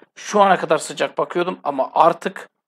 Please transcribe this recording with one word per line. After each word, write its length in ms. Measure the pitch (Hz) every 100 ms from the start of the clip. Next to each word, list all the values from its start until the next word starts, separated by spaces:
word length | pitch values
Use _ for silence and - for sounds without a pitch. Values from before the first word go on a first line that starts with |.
| _ -
şu 260 | - 208
ana 160 | 196 180
kadar 200 | - 151
sıcak 400 | - 147 139 -
bakıyordum 420 | 147 175 175 190
ama 280 | 147 139 127
artık 560 | 156 160 165 190 - - _